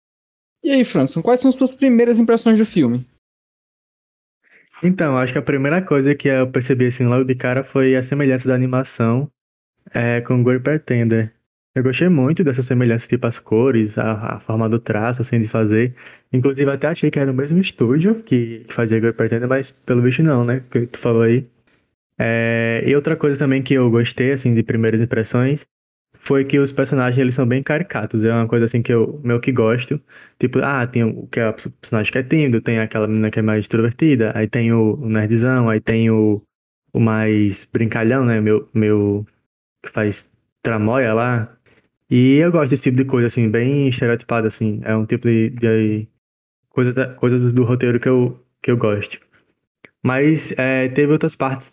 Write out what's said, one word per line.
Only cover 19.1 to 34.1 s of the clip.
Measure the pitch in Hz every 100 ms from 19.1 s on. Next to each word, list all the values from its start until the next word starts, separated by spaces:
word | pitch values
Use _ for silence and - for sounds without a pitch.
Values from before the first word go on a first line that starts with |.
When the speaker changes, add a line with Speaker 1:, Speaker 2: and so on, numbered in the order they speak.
| 113
Speaker 2:
Pretender, | 113 117 123
mas | 135 131
pelo | _ - 123
visto | 123 123
não, | 160 127
né? | 120 131 131
Que | 123 120
tu | -
falou | 123 113
aí. | 113 120 135 _ _ _ _ _ _ -
É... | 117 117 113 117 117 113 -
e |
outra | 143 143 156
coisa | 151 135
também | 143 135
que | 127
eu | 135 123
gostei, | 117 120 - 127
assim, | 131 127
de | 117
primeiras | 113 113 113 110
impressões, | 110 113 110 123 131 147 - _ _ _ _ _
foi | - 139
que | 135 143
os | 139
personagens, | - 131 139 123 123
eles | 127 123
são | 120
bem | 127
caricatos. | 135 151 180 - 104 110
É | 110
uma | 117 113
coisa, | 120 113
assim, | 120
que | 117
eu | 117 110 151
meio | 120 120
que | 135
gosto. | 123 110 123 - 151 _ - - -
Tipo, | 127 131
ah, | 139 139 120
tem | 123 113
o | 117 113
que | -
é | 110
o |
personagem | 110 - - - 113 104
que | 123
é |
tímido, | 127 160 143 113
tem | 127 113
aquela | 110 113 107
menina | 110 107
que | 117
é |
mais | 110 107
extrovertida, | 104 113 117 - 160